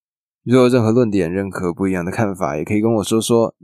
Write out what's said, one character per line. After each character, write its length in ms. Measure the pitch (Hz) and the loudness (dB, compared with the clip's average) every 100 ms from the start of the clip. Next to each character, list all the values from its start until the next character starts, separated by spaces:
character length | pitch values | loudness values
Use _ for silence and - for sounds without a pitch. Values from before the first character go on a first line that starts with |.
| _ _ _ _ | _ _ _ _
如 140 | 113 127 | 0 4
果 60 | |
有 40 | 123 | 4
任 140 | 127 | 4
何 80 | 110 | 2
论 200 | 117 113 | 2 2
点、 220 | 98 82 | 0 -2
任 180 | 95 98 | -2 -6
何 220 | 90 90 | -4 -6
不 160 | 85 95 | -2 -2
一 40 | |
样 120 | 92 | -2
的 80 | 85 | -4
看 240 | 92 104 87 | -4 -4 -4
法， 200 | 82 76 | -4 -4
也 80 | |
可 100 | 87 | -2
以 80 | 104 | -2
跟 100 | 113 113 | 0 0
我 80 | |
说 140 | 92 113 | 0 -2
说， 380 | 107 117 110 - | 2 2 0 -4